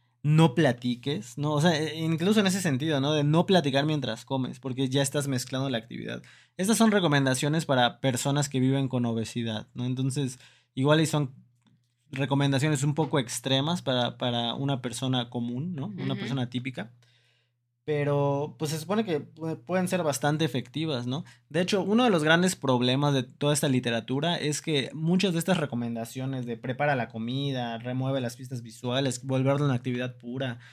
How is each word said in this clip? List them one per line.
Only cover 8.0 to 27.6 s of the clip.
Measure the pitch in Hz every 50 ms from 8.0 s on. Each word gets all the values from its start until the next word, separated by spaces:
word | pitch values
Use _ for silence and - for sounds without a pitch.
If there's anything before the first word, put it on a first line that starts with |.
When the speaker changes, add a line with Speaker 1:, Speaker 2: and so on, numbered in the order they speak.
Speaker 1:
personas | - 135 120 120 - 143 143 147 139 143
que | - 131
viven | 127 131 135 139 135 123
con | 131 123 120
obesidad, | 117 113 113 110 - - 123 117 113 107 107 113 - -
¿no? | 123 123
Entonces, | 127 127 127 131 135 127 147 139 123 - - - - _ _ _ _ -
igual | 135 131 143 151 160
y | 160
son | 147 - 151 147 123 - - - _ _ _ _ _ _ _ _ _ _ _ _ _
recomendaciones | - 131 143 139 143 139 143 139 139 127 139 156 151 143 143
un | 151 143
poco | 165 156 131 160 147
extremas | 123 123 - - - 131 135 135 143 160 175 175 -
para, | 139 127 123 120 123 123 -
para | 131 123 120 120 117 117 120
una | 131 139 139 139 135
persona | 135 123 113 - 135 131 131 123 120 120
común, | - 123 117 120 120 127 156 180 180
¿no? | 139 131 214 202
Una | 160 135 135 135
Speaker 2:
Ujú. | -
Speaker 1:
persona | 101 107 139 135 123 120
típica. | - 127 123 135 123 - 202 - - _ _ _ _ _ _ _ _ _ _ _ _ _ _ _ _ _ -
Pero, | - 151 147 143 143 143 143 143 143 143 143 151 151 - -
pues, | 160 143
se | 156 156
supone | 156 165 202 220 226
que | 185 160 143
pu-, | - - - - 160 160 156 - -
pueden | - 175 185 180 180
ser | 196 180 165
bastante | 151 135 - - 147 151 147 160
efectivas, | 151 - 127 110 - - 147 160 160 143 120 120 123
¿no? | 127 156 180 - - _ _ -
De | 143 165
hecho, | 185 180 214 196 175
uno | 185 214 233 254
de | 240
los | 190 165 151
grandes | 156 165 170 180 185 -
problemas | - - 131 127 120 123 123 127 139 147 147 139
de | 135 123
toda | - - - 143 147 147
esta | 139 - 147
literatura | 127 127 123 123 117 113 110 - 131 139 156 170 175 -
es | - 151 147 -
que | - 170 156 139 120 - -
muchas | 156 160 165 180 185 196 196 165
de | 165
estas | 165 - 180 175
recomendaciones | 151 - 135 120 120 117 117 113 113 - - 131 131 131 135 127 120
de | 120 117 113
prepara | 120 127 123 135 147 147 139
la | 127 113 -
comida, | - 113 113 120 127 135 143 143 135 127